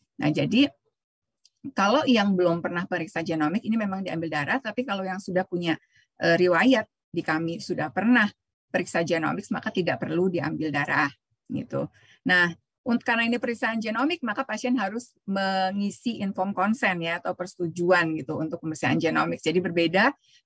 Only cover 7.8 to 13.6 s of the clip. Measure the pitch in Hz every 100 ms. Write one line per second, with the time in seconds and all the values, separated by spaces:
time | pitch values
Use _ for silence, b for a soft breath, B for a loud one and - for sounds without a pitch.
7.8 | 156 - 208 247 208 - _ _ _ 185
8.8 | 180 170 160 165 143 170 - 208 - -
9.8 | 170 135 135 165 185 170 156 156 156 143
10.8 | 151 143 151 - _ _ _ 135 - 139
11.8 | 143 b b b - 180 170 170 _ _
12.8 | 254 233 - 233 233 240 233 226